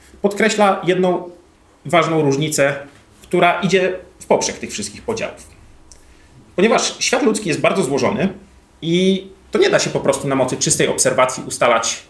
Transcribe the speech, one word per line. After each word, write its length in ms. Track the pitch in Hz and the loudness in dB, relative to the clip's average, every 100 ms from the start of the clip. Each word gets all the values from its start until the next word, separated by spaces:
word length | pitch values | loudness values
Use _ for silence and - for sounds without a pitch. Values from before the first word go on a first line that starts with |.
| - - | -20 -4
podkreśla 600 | 202 202 220 214 202 190 | -4 0 0 2 2 2
jedną 460 | 170 180 185 170 - - _ _ _ _ 139 | 0 0 0 0 -6 -18 _ _ _ _ -2
ważną 360 | 170 156 160 | 0 2 2
różnicę, 540 | 147 135 151 151 139 143 - - _ _ | 2 0 0 0 0 0 -10 -20 _ _
która 400 | - 180 175 170 | -4 2 2 2
idzie 320 | 175 190 185 185 - - | 2 2 0 -4 -12 -12
w 60 | - | 0
poprzek 320 | 156 - - | 0 0 -8
tych 140 | - | -10
wszystkich 300 | - 101 - | -10 -10 -12
podziałów. 460 | - 110 - - - - - - - - - - - - - - | -8 -6 -6 -10 -20 -20 -20 -20 -20 -20 -20 -20 -20 -20 -12 0
Ponieważ 400 | 214 240 - - | 2 2 -2 -4
świat 240 | - 254 | -2 0
ludzki 260 | 262 - 175 | 0 0 -2
jest 120 | 135 | 0
bardzo 220 | 165 185 | 0 0
złożony 460 | 139 135 113 107 190 - - - _ - | 0 0 0 0 -2 -4 -18 -20 _ -10
i 460 | 160 175 190 190 - - - | -2 2 2 0 -4 -20 -6
to 80 | - | 0
nie 100 | 269 | 2
da 100 | 170 | 2
się 100 | 156 | 0
po 100 | 147 | -2
prostu 280 | 143 135 143 | -2 -2 0
na 80 | 135 | 0
mocy 220 | 131 131 | 0 0
czystej 300 | 156 - 139 | 0 2 0
obserwacji 560 | - - - 127 - 135 | 2 0 2 0 0 -8
ustalać, 560 | - 123 113 - - - | 0 2 2 0 -6 -12